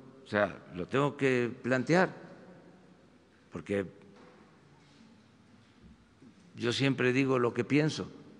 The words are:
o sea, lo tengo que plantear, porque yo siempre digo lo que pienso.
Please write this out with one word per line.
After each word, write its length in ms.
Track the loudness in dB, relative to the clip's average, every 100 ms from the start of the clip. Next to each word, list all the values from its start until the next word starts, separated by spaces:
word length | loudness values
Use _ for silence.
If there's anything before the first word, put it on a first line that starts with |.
| -20 -20
o 40 | -2
sea, 280 | 0 0 -2 -12 -8
lo 100 | -2
tengo 300 | 0 0 0
que 340 | 0 2 0 -4
plantear, 520 | -2 0 2 2 2 -2 -18 -20 -20 -20 -20 -20 -20 -20 -20 -20 _ -20 -14
porque 360 | -12 -4 -2 -4 -10 -20 -20 -20 -20 -20 -20 -20 -20 -20 -20 -20 -20 -20 -20 -20 -20 -20 -20 -20 -20 _ _ -20 -20 -20
yo 180 | -4 -2
siempre 400 | 0 0 2 2
digo 260 | 2 2 2
lo 120 | 0
que 120 | -2
pienso. 560 | 0 2 2 -2 -8 -14 -20